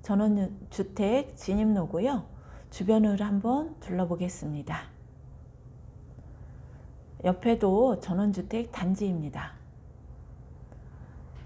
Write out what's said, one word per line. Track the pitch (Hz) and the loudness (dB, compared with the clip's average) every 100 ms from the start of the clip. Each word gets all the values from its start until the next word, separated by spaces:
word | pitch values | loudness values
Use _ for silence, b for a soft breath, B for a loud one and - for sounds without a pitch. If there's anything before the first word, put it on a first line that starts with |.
전원주택 | - 202 214 208 185 - - - 190 - 202 254 285 - | 2 4 6 4 2 -4 -10 -4 -4 0 2 4 0 -8
진입로고요. | - 202 214 202 156 165 240 254 - B B B B | 0 4 4 4 2 2 2 0 -4 B B B B
주변을 | - 185 220 214 202 | -4 4 6 6 4
한번 | 208 202 226 269 320 311 | 2 2 4 2 0 -8
둘러보겠습니다. | - 180 175 175 180 - 151 147 143 156 - - - - - - - - - - - - - - B B B B B B B B - - 180 | -4 0 0 0 -2 -4 -6 -6 -4 -8 -8 -18 -20 -18 -18 -18 -18 -18 -18 -18 -18 -18 -18 -18 B B B B B B B B -18 0 0
옆에도 | 185 240 226 202 196 254 214 | 4 4 6 6 6 6 4
전원주택 | - 180 208 190 180 226 233 | 0 2 4 2 -2 -4 -4
단지입니다. | - 180 190 202 170 147 139 147 - - - - - - - - - - - - - - - - - - B | -2 0 2 2 0 -4 -6 -8 -12 -18 -18 -18 -18 -18 -16 -16 -18 -18 -18 -16 -16 -18 -16 -16 -16 -16 B